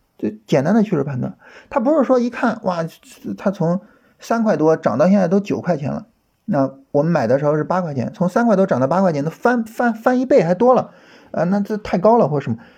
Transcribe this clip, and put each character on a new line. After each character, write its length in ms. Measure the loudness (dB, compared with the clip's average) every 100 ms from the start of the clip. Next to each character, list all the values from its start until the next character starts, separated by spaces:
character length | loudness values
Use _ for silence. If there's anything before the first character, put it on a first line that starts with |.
| _ _
就 120 | -10 -10 -2
简 160 | 0
单 100 | 2
的 80 | 2
趋 100 | 2
势 120 | -2
判 180 | -2 -6
断。 160 | -8 -10 -20 -20 -8
它 100 | -2
不 160 | 0 0
是 80 |
说 160 | 2 0
一 100 | 0
看， 300 | -2 -4 -2
哇， 220 | -4 -4 -6 -10 -20 -16 -12 -6
它 140 | -4
从 300 | -2 -2 -2 -6 _ _ _
三 240 | -4 -2
块 140 | 0 2
多 180 | 2 2
涨 220 | 0 2
到 100 | 2
现 120 | 4
在 80 | 2
都 120 | 0
九 220 | -2 -4
块 160 | -4 -4
钱 140 | -4
了， 160 | -8 -12 _ _ _ -4
那 280 | -2 -2 -6 _
我 120 | -2
们 80 | 0
买 160 | 0 2
的 100 | 0
时 80 | 2
候 100 | 0
是 80 |
八 180 | -2 -4
块 120 | -4
钱， 180 | -6 -6
从 140 | -4 -2
三 200 | 0 2
块 80 | 2
多 100 | 2
涨 160 | 0
到 60 | 0
八 140 | 2
块 120 | 0
钱， 100 | 0
都 60 | -4
翻， 340 | -2 0 0
翻， 300 | -2 -2 -2
翻 260 | 0 0 0
一 60 | 4
倍 180 | 4
还 120 | 4 2
多 180 | 4
了， 180 | 4 0 -10 -20 -20 -10
啊， 120 | -4
那 160 | 0 0
这 180 | -2 -6
太 220 | -4 0
高 180 | 4 4
了 100 | 2
或 120 | 0
什 120 | -4
么？ 60 | -6 -10